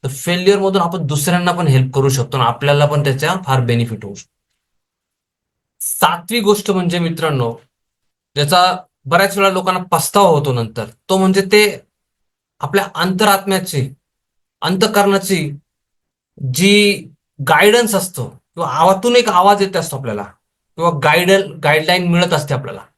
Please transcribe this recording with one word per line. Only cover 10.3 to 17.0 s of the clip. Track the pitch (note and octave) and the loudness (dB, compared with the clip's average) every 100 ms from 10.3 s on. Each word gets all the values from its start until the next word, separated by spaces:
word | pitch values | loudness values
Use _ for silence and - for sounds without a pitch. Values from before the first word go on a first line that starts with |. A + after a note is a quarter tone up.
| D3 C#3+ | 4 0
नंतर, | B2 A2+ A2+ G#2+ - _ | -4 -4 -8 -12 -12 _
तो | F#3+ | 0
म्हणजे | F#3+ F#3+ | 2 2
ते | F#3+ G#3 G#3 - _ _ _ _ _ _ _ _ | 4 4 4 -2 _ _ _ _ _ _ _ _
आपल्या | C#3+ G3 F#3+ - | -2 -2 -2 -4
अंतरात्म्याची, | F3 F#3 G#3+ G3 F#3+ F#3+ F#3 D3 C3 - _ _ _ _ _ _ | -4 0 0 0 0 -4 -2 -6 -6 -8 _ _ _ _ _ _
अंतःकरणाची | D3+ F#3+ G#3+ G#3 G3+ G3 F#3+ F#3 C#3+ C#3+ _ _ _ _ _ _ _ - C3+ | -4 0 0 2 2 0 0 -4 -4 -10 _ _ _ _ _ _ _ -10 -6
जी | B2+ F#3+ G3+ G3+ G3 | 0 4 4 4 0